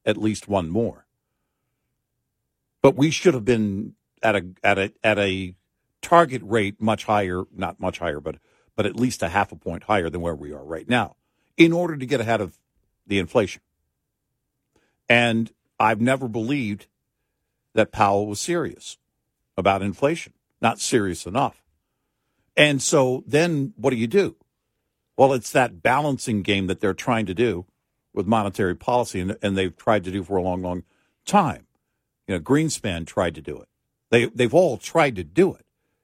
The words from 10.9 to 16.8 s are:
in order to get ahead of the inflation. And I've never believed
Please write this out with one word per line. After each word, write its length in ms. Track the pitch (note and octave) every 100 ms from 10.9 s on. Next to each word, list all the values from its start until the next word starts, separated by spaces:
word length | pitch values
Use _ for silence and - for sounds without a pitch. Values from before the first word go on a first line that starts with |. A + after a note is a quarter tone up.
| A#2+ G2+ _ _ _ _ -
in 160 | E3
order 240 | E3+ F3 D3+
to 100 | B2+
get 140 | C3+
ahead 200 | A2 A2
of 180 | F#2 - _ _ _ _ -
the 120 | G2+
inflation. 440 | F2 B2 G2+ - _ _ _ _ _ _ _ _ _ _ _ _ _ _ -
And 420 | A#2+ A#2+ A2+ A2+ _ _ -
I've 200 | A2 A2
never 280 | A#2+ C3 B2+
believed 580 | A2 A2+ D3 A2 G2+